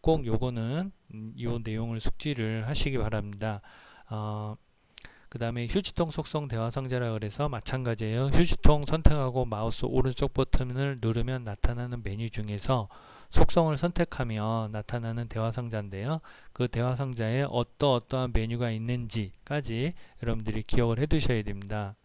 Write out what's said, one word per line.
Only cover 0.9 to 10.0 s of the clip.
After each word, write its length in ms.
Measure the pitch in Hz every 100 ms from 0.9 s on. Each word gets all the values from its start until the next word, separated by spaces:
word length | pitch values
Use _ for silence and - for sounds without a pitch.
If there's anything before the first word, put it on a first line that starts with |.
| - _
음, 200 | 110 110 123
요 200 | 117 117
내용을 380 | 110 110 113 113
숙지를 680 | - - 151 135 110 110 113
하시기 300 | 151 147 131
바랍니다. 640 | 107 107 104 101 107 104 - - - - -
어, 480 | 110 107 107 107 110 _ _ _ - - - -
그 100 | 120
다음에 260 | 117 120 120
휴지통 440 | 190 196 - 170
속성 360 | 147 151 156 143
대화상자라 640 | 113 113 127 131 123 120
그래서 360 | 110 110 101 151
마찬가지예요. 760 | 120 - 135 123 110 110 113 139
휴지통 560 | 143 175 - - 151 147
선택하고 600 | 160 - 151 131 123 117
마우스 400 | 104 113 - 123
오른쪽 480 | 131